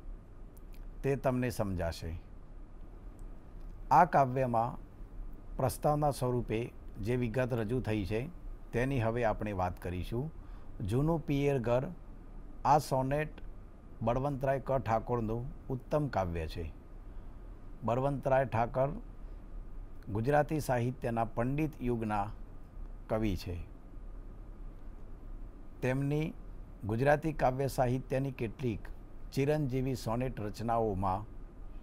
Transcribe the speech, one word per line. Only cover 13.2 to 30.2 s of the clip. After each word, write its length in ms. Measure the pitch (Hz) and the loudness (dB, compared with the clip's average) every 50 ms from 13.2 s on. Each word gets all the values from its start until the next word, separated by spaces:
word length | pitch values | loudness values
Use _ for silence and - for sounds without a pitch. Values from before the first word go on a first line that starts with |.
| 156 151 - - - - - - - - - - - - - - | 0 -2 -6 -8 -10 -10 -10 -10 -12 -14 -16 -16 -16 -14 -8 -2
બળવંતરાય 640 | 113 117 123 131 135 147 143 123 135 135 135 135 120 - | 2 2 2 4 2 0 0 2 2 2 2 2 2 2
ક 100 | 131 135 | 0 2
ઠાકોરનું 640 | 101 110 113 113 113 - 123 120 113 107 113 120 123 143 - - - - | 4 4 2 2 2 2 0 2 2 2 0 0 -2 -4 -8 -8 -6 -4
ઉત્તમ 380 | 135 127 - - 160 151 151 127 | -4 -4 -2 0 2 2 2 2
કાવ્ય 380 | - 95 95 87 85 85 80 | 2 2 2 2 0 -2 -2
છે. 180 | 78 - 92 85 76 - - - - - - - - - - - - - - - - - - - - - - | -2 -4 -4 -6 -6 -8 -10 -14 -14 -14 -12 -12 -12 -10 -10 -10 -10 -12 -12 -12 -12 -12 -12 -12 -12 -10 -4
બળવંતરાય 640 | - 110 117 127 131 143 143 127 - 139 131 131 135 | 0 2 2 4 4 2 2 2 4 6 6 6 6
ઠાકર 420 | 113 - 113 120 113 - 127 135 143 175 - - - - - - - - - - - - - - - - - - - - - - - 101 | 6 4 2 2 2 2 2 2 2 0 -4 -8 -10 -12 -10 -10 -10 -10 -12 -12 -10 -10 -10 -10 -8 -8 -8 -8 -10 -10 -10 -6 -4 -2
ગુજરાતી 460 | 107 113 135 147 151 147 - 160 151 | 0 2 4 6 6 6 4 2 0
સાહિત્યના 680 | - - 127 123 117 127 127 - - 120 117 113 113 120 - | 2 2 2 4 2 2 0 -2 -2 0 2 2 0 2 2
પંડિત 400 | 117 117 127 139 147 160 143 - - | 0 0 2 2 2 0 0 -2 -2
યુગના 440 | 127 120 120 113 110 107 107 104 101 104 - - - - - - - - - - - - - - - - | 0 0 0 0 0 2 2 2 0 0 -4 -8 -10 -12 -12 -12 -14 -12 -12 -10 -10 -10 -10 -10 -4 0
કવિ 220 | 117 110 110 107 92 | 2 2 2 2 2
છે. 180 | 87 - 95 85 82 82 - - - - - - - - - - - - - - - - - - - - - - - - - - - - - - - - - - - - - - - - - - - | 0 -2 -4 -6 -6 -8 -10 -12 -14 -14 -14 -14 -12 -12 -10 -10 -10 -10 -10 -12 -12 -12 -12 -12 -10 -10 -10 -10 -12 -12 -10 -10 -10 -10 -10 -12 -10 -10 -10 -8 -8 -8 -10 -10 -12 -12 -12 -6 -2
તેમની 460 | - 123 131 139 139 139 147 151 156 170 - - - - - - - - - - - | 0 2 2 2 2 2 2 2 0 0 -4 -6 -10 -10 -10 -12 -12 -12 -10 -6 -2
ગુજરાતી 460 | 95 110 113 135 143 151 147 - 160 | 0 2 4 6 6 6 6 4 0
કાવ્ય 360 | 147 - - 127 127 131 139 127 | 2 2 2 2 4 2 0 2
સાહિત્યની 640 | - - 131 120 127 131 131 - 139 131 139 139 | 2 2 4 4 2 0 0 0 0 0 0 0
કેટલીક 500 | 127 - 120 107 - - 131 120 104 90 - - - - - - - - - - | -2 -2 -4 -4 -2 -2 0 0 0 -2 -4 -8 -8 -10 -12 -12 -12 -10 -10 -2
ચિરંજીવી 600 | - 135 139 143 151 151 151 127 123 131 127 135 131 | 0 2 4 4 4 2 2 2 0 0 0 0 -2
સોનેટ 460 | - - 113 110 123 | -2 0 0 0 2